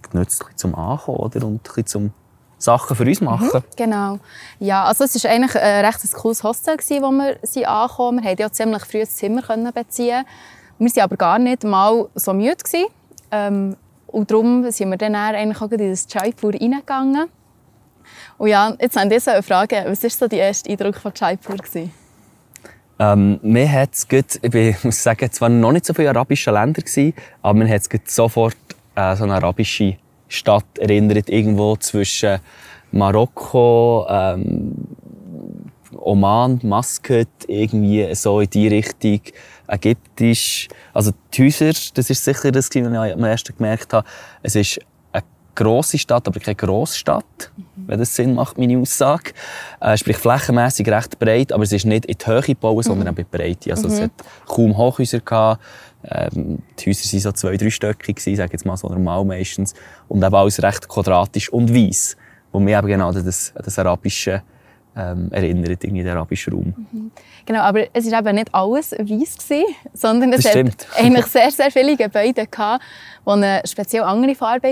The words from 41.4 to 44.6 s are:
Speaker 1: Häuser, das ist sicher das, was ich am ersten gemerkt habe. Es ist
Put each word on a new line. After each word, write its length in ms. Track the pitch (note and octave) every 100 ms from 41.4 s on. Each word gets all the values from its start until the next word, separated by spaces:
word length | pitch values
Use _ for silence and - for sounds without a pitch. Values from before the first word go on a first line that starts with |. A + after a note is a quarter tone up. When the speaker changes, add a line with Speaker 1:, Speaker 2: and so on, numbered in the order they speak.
| C3+
Speaker 1:
Häuser, 260 | - D#3 - -
das 160 | - B2
ist 140 | C3
sicher 280 | - C#3 B2
das, 180 | C3 -
was 60 | C3
ich 100 | A#2+
am 380 | A2+ A2 F2+
ersten 320 | A2+ A2+ - -
gemerkt 380 | A2 A2+ -
habe. 120 | A2+ - - - -
Es 120 | -
ist 240 | G#2+